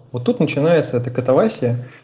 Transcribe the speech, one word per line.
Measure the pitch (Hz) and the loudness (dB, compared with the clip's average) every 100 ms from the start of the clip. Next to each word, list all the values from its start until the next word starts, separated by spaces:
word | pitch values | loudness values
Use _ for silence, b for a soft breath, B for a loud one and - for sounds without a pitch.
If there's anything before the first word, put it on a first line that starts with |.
| - | -12
Вот | 123 233 | -6 -2
тут | 247 | 0
начинается | 156 139 156 165 - 120 | 0 0 2 2 2 -2
эта | 123 | -4
катавасия | - 120 139 220 - 120 120 B B | -4 2 2 2 0 -2 -2 B B